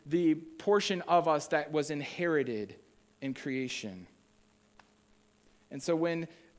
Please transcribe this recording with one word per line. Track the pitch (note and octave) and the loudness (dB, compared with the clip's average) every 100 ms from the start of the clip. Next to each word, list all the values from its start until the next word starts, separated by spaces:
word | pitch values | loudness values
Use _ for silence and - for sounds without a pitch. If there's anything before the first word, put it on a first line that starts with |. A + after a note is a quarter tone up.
| C#3+ | -2
the | E3+ E3 D#3 | 2 4 2
portion | - - - G3+ G3+ F#3 - | -2 -4 2 2 2 -2 4
of | F3 E3 | 4 4
us | D3+ - | 2 2
that | D#3+ D3 | -2 0
was | D3+ C#3+ | -2 -2
inherited | D3 C#3+ - F3 D#3 B2+ A2 G2+ - - _ _ _ | -4 -6 -2 0 2 0 -2 -6 -10 -20 _ _ _
in | C#3 | -8
creation. | B2+ C#3+ C3 B2+ - G#2+ F#2 F2 _ _ _ _ _ _ _ _ _ _ _ _ _ _ _ - | -6 -6 -4 -4 -6 -8 -12 -16 _ _ _ _ _ _ _ _ _ _ _ _ _ _ _ -14
And | C#3 | -6
so | D3+ E3 | -2 0
when | E3+ E3 E3 - - | 2 0 -4 -10 -20